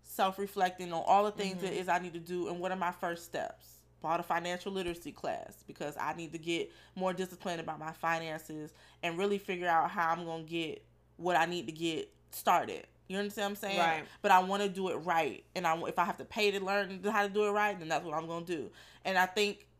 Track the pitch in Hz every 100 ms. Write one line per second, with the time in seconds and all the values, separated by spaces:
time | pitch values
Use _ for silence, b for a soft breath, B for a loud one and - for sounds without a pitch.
0 | - - 196 190 202 202 185 185 180 165
1 | - 196 208 202 190 185 185 175 185 175
2 | 180 165 165 180 175 175 185 185 180 180
3 | 180 170 - 147 - - - - _ _
4 | 156 165 175 170 170 180 196 190 175 170
5 | - - 147 - - - - 156 147 151
6 | 143 160 165 165 160 170 - B B -
7 | 185 180 185 175 190 170 160 156 156 165
8 | 165 165 165 160 160 156 151 - B B
9 | 170 165 202 202 196 180 175 165 165 190
10 | 165 170 170 165 160 170 160 - - _
11 | _ - 170 170 165 175 127 156 165 160
12 | - _ _ - - 175 123 85 - _
13 | _ 190 202 208 202 208 202 196 165 160
14 | 147 B 202 185 185 196 202 185 190 123
15 | 165 165 151 101 - - 175 165 - 175
16 | 175 - 127 240 208 196 190 202 190 190
17 | 196 220 202 196 208 208 208 190 160 156
18 | 170 156 165 170 170 165 113 B B B
19 | - 185 185 196 208 - -